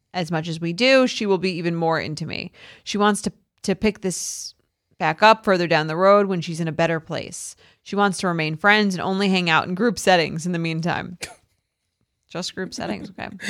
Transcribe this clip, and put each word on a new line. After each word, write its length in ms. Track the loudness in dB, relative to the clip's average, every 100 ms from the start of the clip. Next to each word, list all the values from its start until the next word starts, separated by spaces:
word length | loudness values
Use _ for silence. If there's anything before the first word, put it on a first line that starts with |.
| _
as 180 | -6 -4
much 160 | -4 -4
as 120 | -4
we 140 | -6
do, 340 | 0 4 4 4
she 180 | 0 0
will 120 | 0
be 140 | 0
even 240 | -2 -2 -2
more 240 | 0 -2
into 260 | -4 -8 -8
me. 260 | -8 -10 -16 -20 -18
She 140 | -6 0
wants 240 | 2 2
to, 120 | -4 -8 _ _
to 120 | -4 0
pick 260 | -2 -2
this 540 | -4 -6 -8 -10 -14 -18 _ _ _ -4
back 260 | -2 4
up 220 | 6 6 4
further 220 | 2 2
down 200 | 2 0
the 80 | 2
road 320 | 6 6 4
when 140 | -2
she's 180 | -4 -4
in 80 | -4
a 40 |
better 260 | 0 0 0
place. 560 | -4 -8 -8 -12 -14 -16 _ _
She 120 | -6 0
wants 220 | 0 0
to 80 | -2
remain 300 | -2 -2 2
friends 360 | 4 4 4
and 80 | 0
only 280 | -2 0 2
hang 200 | 2 2
out 180 | 2 0
in 80 | 0
group 220 | -2 0
settings 460 | 4 4 2 -2 -4
in 60 |
the 80 | -4
meantime." 580 | -2 -4 -2 -4 -6 -12 -16 -18 _ _ _ _ _ _ _ _ _
Just 280 | -10 -10 -10
group 180 | -10
settings, 360 | -8 -8 -8 -10
okay. 180 | -12 -14 -10